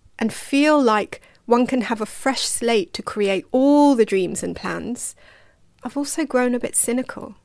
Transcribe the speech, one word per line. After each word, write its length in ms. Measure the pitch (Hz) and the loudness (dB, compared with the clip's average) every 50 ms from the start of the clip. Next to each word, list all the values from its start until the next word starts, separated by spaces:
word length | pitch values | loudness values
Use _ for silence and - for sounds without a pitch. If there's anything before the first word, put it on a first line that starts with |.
| _ - _ - | _ -20 _ -4
and 140 | 226 214 - | -4 -4 -4
feel 460 | - - - 269 277 294 302 302 294 | -6 -4 0 2 4 4 6 6 6
like 420 | 262 226 214 208 - - - - - - _ _ _ | 4 4 2 2 0 -4 -8 -16 -18 -20 _ _ _
one 200 | - 233 240 247 | -2 0 0 0
can 160 | 240 262 254 | 0 0 -2
have 200 | 202 - 240 214 | -2 -2 -4 -4
a 40 | 220 | -6
fresh 360 | - - - - 262 254 - | -8 -8 -4 -4 -4 -2 -2
slate 520 | - - - - 240 233 233 214 175 - - | -4 -4 -4 -2 -2 0 0 0 -2 -4 -8
to 80 | - | -10
create 440 | - - - 214 208 196 196 180 - - | -10 -8 -4 -2 0 0 0 -2 -4 -2
all 440 | - 254 269 285 285 294 294 285 277 | 0 2 4 6 6 6 6 6 6
the 100 | 226 220 | 4 4
dreams 380 | - 196 190 180 170 - - - | 2 2 0 0 -2 -4 -6 -6
and 120 | 175 170 | -6 -8
plans, 600 | - - 180 170 170 - 220 247 - - - - _ - - - _ _ _ _ _ _ _ _ _ | -6 -6 -6 -6 -6 -6 -6 -8 -8 -8 -10 -12 _ -20 -20 -20 _ _ _ _ _ _ _ _ _
I've 160 | - 240 - | -14 -8 -6
also 260 | 285 285 285 - 330 311 | -6 -6 -4 -4 -4 -2
grown 300 | - - 247 247 247 240 | 0 0 2 2 2 0
a 60 | 240 | -2
bit 160 | - - - | -4 -4 -2
cynical. 580 | - - - 240 254 254 - - - - - 208 - _ | -2 -2 0 -2 -2 -4 -6 -10 -12 -14 -16 -16 -20 _